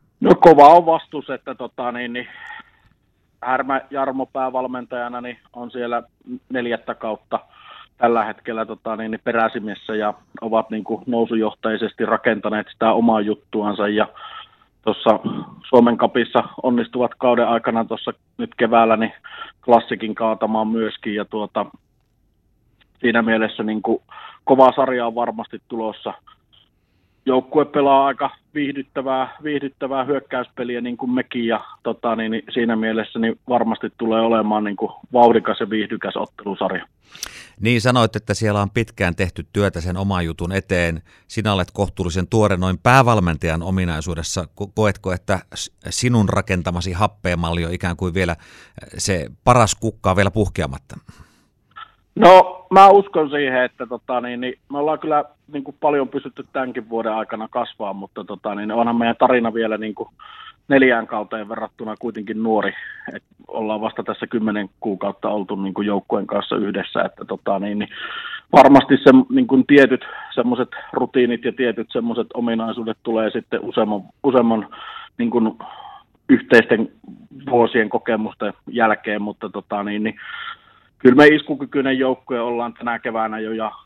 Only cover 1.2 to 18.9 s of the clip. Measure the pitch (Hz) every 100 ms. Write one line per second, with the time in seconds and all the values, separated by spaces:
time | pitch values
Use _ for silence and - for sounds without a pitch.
1.2 | - 131 - 123 120 - 123 120 120 123
2.2 | 123 - - - - _ _ _ _ _
3.2 | _ _ 123 131 135 135 - 139 135 131
4.2 | 127 135 131 127 127 127 120 123 120 123
5.2 | 123 117 _ 120 120 123 120 120 - _
6.2 | - 123 - 127 120 113 - 113 113 107
7.2 | _ 113 - _ - - - _ 120 117
8.2 | 107 104 - 113 107 107 117 110 110 110
9.2 | - 117 113 120 104 98 - 107 104 -
10.2 | _ - 113 113 - 110 101 110 - 117
11.2 | 117 113 107 - 110 110 107 - 107 110
12.2 | 123 107 104 107 - - 113 107 117 110
13.2 | 104 101 _ 110 104 101 104 107 107 -
14.2 | - - - _ _ _ 110 - 117 107
15.2 | - - - - - 127 120 107 120 123
16.2 | 113 123 - - 127 120 113 123 120 -
17.2 | 127 120 113 117 123 113 113 113 - -
18.2 | _ - 113 - 117 117 113